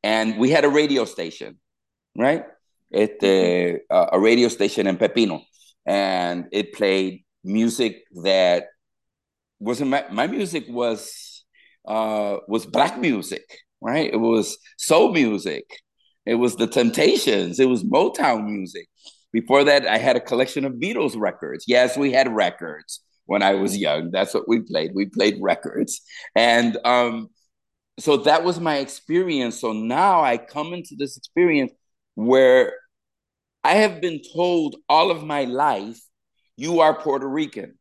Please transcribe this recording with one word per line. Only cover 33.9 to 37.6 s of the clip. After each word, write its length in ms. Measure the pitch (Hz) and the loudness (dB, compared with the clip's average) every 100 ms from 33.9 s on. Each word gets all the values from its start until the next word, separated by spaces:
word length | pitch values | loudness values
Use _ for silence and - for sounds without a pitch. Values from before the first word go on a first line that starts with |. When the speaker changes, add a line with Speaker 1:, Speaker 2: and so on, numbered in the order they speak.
| 170 | -2
Speaker 1:
been 200 | 175 156 - | -8 -8 -10
told 420 | 165 180 170 151 - - | -4 0 0 -2 -8 0
all 220 | 151 180 | 2 2
of 140 | 165 | -2
my 200 | 151 147 | -4 -4
life, 560 | 127 127 147 107 104 117 _ _ _ _ _ - | -4 -2 0 -2 -6 -16 _ _ _ _ _ -12
"You 220 | 151 165 | -2 4
are 140 | 156 - | 4 4
Puerto 280 | 156 135 135 | -2 -4 -4
Rican." 480 | 143 151 107 | -6 -6 -8